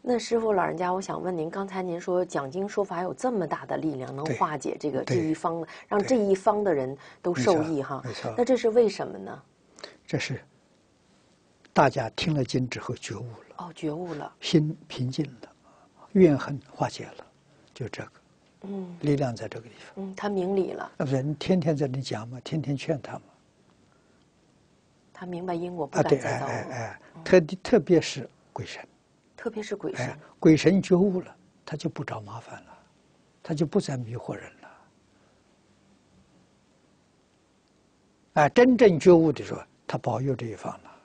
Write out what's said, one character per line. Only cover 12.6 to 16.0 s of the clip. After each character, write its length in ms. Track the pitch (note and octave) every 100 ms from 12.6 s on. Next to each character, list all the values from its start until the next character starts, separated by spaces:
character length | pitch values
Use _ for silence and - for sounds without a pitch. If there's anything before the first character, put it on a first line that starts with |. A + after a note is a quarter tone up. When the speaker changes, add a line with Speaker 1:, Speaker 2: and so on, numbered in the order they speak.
| B2
Speaker 2:
之 140 | A2+
后 140 | -
觉 200 | A#2+ -
悟 140 | G2 B2 A2 -
了。 60 | -
Speaker 1:
哦， 120 | F3
觉 180 | D#3+ D#3
悟 220 | D3+ F3+
了。 200 | D3+ - _
Speaker 2:
心 340 | - E3 D3+ D#3+ -
平 220 | - B2
静 120 | C3 C#3 A#2+
了， 100 | - _ _ _ _ _